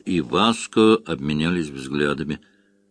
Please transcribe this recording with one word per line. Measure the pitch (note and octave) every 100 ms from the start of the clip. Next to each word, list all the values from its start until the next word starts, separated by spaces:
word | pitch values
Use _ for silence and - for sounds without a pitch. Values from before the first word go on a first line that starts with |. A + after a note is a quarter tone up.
и | - F2+
Васко | C2 F2+ A2 A2+ - A2+ A2
обменялись | A2 - D2 D2 D2+ D#2+ F2+ D2+
взглядами. | C2+ C2+ D2 D2 C#2+ C#2+ D2+ _ _ _ _ _